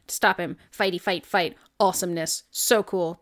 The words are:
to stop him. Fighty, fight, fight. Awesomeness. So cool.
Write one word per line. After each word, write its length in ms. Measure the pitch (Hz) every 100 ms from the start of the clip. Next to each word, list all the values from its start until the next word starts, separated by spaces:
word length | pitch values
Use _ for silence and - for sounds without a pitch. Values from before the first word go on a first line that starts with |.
| -
to 80 |
stop 260 | - 208 185
him. 160 | 165 165 _
Fighty, 300 | - 196 175
fight, 240 | - 175 -
fight. 300 | 196 165 - _ -
Awesomeness. 640 | 196 - 180 170 160 - -
So 320 | - - 220
cool. 380 | 196 190 165 175